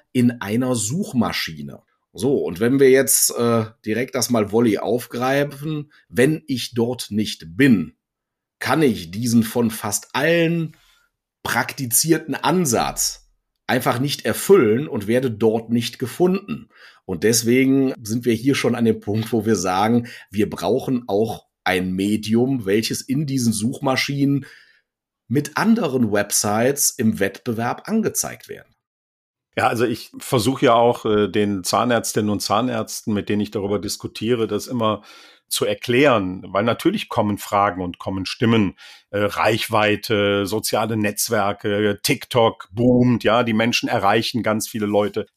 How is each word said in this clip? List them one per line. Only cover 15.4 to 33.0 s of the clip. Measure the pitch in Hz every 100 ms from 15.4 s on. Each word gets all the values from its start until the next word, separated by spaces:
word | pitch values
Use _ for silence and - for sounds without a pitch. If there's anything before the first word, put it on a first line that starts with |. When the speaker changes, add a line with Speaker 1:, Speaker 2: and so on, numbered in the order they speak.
| 113 110 -
Speaker 1:
nicht | 117 117 -
gefunden. | 120 - 180 190 - 73 - _ - _
Und | - 90 104
deswegen | 117 113 127 135 135 131 -
sind | 110 117
wir | 120
hier | 110 127 135
schon | 131 120
an | 113
dem | 110
Punkt, | - 104 113
wo | 117 104
wir | 104
sagen, | 92 92 107 120 120 - -
wir | 98 98
brauchen | 82 85 127 131 127 -
auch | 98 110 - _ _ -
ein | 92 92
Medium, | 92 98 107 107 113 127 135 95
welches | 104 110 127
in | - 135 151
diesen | 135 117
Suchmaschinen | 98 110 - 143 127 - 143 139 139 139 - _ _ _ _ _ _ -
mit | 127 147 -
anderen | 185 220 170 127 113
Websites | 101 101 - 107 107 120 143 -
im | - 113 87
Wettbewerb | 98 - - 110 117 131 -
angezeigt | 220 185 - 67 60 -
werden. | 50 - _ _ _ _ _ _ _ _ -
Speaker 2:
Ja, | 117
also | 123 117
ich | 117 - -
versuche | - 131 107 131 135
ja | 117
auch, | 120 120
äh, | 113 104 104
den | 104 104 98 90
Zahnärztinnen | 104 117 117 - - 107
und | 101
Zahnärzten, | - 104 123 117 110 -